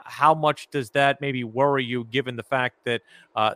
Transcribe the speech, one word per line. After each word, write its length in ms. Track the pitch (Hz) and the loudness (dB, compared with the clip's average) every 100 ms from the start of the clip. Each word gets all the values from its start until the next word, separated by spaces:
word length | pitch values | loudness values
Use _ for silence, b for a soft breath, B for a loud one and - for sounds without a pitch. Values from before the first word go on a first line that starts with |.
| - | -12
How 280 | - 147 | 2 4
much 360 | 156 151 143 - | 4 2 -2 -4
does 200 | 143 117 | -8 -2
that 320 | 143 139 139 | 2 2 0
maybe 240 | 139 127 113 | -4 -6 -6
worry 400 | 117 143 139 120 | 0 0 0 -2
you, 180 | 123 113 | -6 -4
given 300 | 127 127 117 | -4 -2 -4
the 80 | |
fact 400 | - 131 123 _ | -2 -2 -2 _
that, 200 | 120 117 _ B B 110 | -6 -6 _ B B 0
uh, 160 | 107 | 0